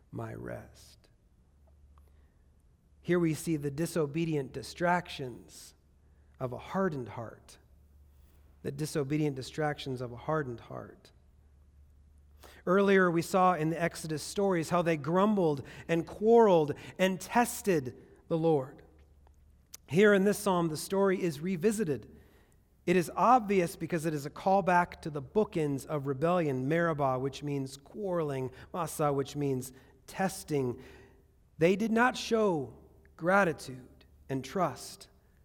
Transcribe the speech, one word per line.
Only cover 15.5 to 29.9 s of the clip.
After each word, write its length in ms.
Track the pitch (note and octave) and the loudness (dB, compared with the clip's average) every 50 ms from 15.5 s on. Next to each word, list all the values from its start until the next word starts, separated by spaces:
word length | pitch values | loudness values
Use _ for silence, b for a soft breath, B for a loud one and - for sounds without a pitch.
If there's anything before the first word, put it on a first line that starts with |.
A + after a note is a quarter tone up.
| D3 C3+ B B B B B B | 0 -2 B B B B B B
and 180 | E3 E3 E3 | 0 0 0
quarreled 680 | - - - G#3 A3+ A#3 A#3 A3+ G3+ F3+ E3 D3+ C#3+ C#3+ B B B B | -4 -6 0 4 8 8 8 8 8 8 6 4 2 -2 B B B B
and 220 | B F#3 F#3+ F#3 F3 | B 2 2 0 -2
tested 760 | - - - A#3+ A#3+ - - - - G3+ F3 D3+ B2+ B2 - B B B B B B B | -6 0 2 2 2 2 -2 -4 0 0 0 0 0 -4 -12 B B B B B B B
the 80 | E3 | -2
Lord. 440 | D#3+ D#3+ E3 D#3 C#3 B2+ C3+ - - - - _ _ - _ _ _ _ - _ _ - - _ _ _ _ - - _ | 2 4 4 4 2 0 -4 -12 -20 -20 -20 _ _ -20 _ _ _ _ -20 _ _ -20 -20 _ _ _ _ -20 -20 _
Here 260 | - C#3 F#3 G#3+ G#3 G3+ | -2 2 4 6 6 6
in 100 | F#3+ F#3+ | 6 4
this 160 | G#3 G3 - | 2 0 0
psalm, 300 | - G3+ F3+ F3 E3+ D#3+ | 0 0 2 2 2 0
the 80 | D#3 | -2
story 440 | D3 - - F#3+ G3 G3 G3 F#3 - | -4 -6 -2 0 2 2 2 2 0
is 200 | F#3+ E3+ C#3+ C#3 | -2 -4 -4 -4
revisited. 680 | D#3+ F#3+ F#3+ D#3+ E3 A3 G#3+ G#3+ G#3+ D#3 C3+ A2 - - b b b b b b b b b b b _ _ _ - | -4 -4 -4 0 0 0 0 0 -2 -2 -2 -4 -6 -14 b b b b b b b b b b b _ _ _ 0
It 100 | F3 F3 | 2 2
is 160 | F#3 D#3+ F3+ - | 2 2 0 0
obvious 580 | F3 F3+ A3 B3+ B3+ G#3 G3 G#3 F#3+ E3+ E3 - | 2 4 6 6 6 4 2 2 2 2 0 -4
because 300 | - E3+ D3 F3 E3 D3+ | -8 -6 -4 -4 -2 -2
it 80 | E3+ D3+ | -2 -4
is 120 | C#3+ C#3 | -4 -8
a 40 | D3 | -10
callback 720 | - - - G3 F#3+ G3+ F3 F#3 F3+ F3 F3 - - - | -10 -2 0 2 2 4 4 4 4 2 2 0 -4 -12
to 80 | - E3 | -12 -10
the 120 | D3 D3 | -8 -8
bookends 640 | C3 - - G#3+ G#3 - - E3+ D3+ C#3+ C#3 C3 - | -8 -2 0 0 0 0 0 -2 0 0 -2 -4 -4
of 200 | - D#3 D3 C3+ | -6 -6 -4 -4
rebellion, 600 | C#3+ C#3 B2+ D#3 E3 F3+ F3+ E3 D3 C3 C3 B2+ C#3+ | -4 -4 -2 0 0 2 2 0 0 -2 -2 0 0
Meribah, 500 | D#3+ E3+ E3+ E3 D#3+ C#3+ C#3+ C3 C3 B2+ | 0 2 2 0 0 0 0 0 0 -2
which 240 | C3 C#3 - - D3 | -4 -4 -6 -6 -6
means 320 | D3 C#3+ C#3 C3+ C3 - | -6 -4 -4 -6 -8 -10
quarreling, 760 | - - - - A3 G#3 F#3+ F3 E3+ D#3 D3 C#3 C3 B2+ B2 B B B B - | -16 -20 -16 -12 -8 -4 -2 -2 -2 -2 -2 -2 -4 -4 -6 B B B B -8
Massah, 380 | F#3 E3 D3+ - - D3+ D3 | -6 -6 -6 -4 -2 0 0
which 240 | C#3+ C#3 C3 C3+ - | 0 0 -2 -4 -4
means 380 | D3 C#3+ C#3 C3 B2+ A#2+ - B B B B | -4 -2 -2 -2 -2 -4 -10 B B B B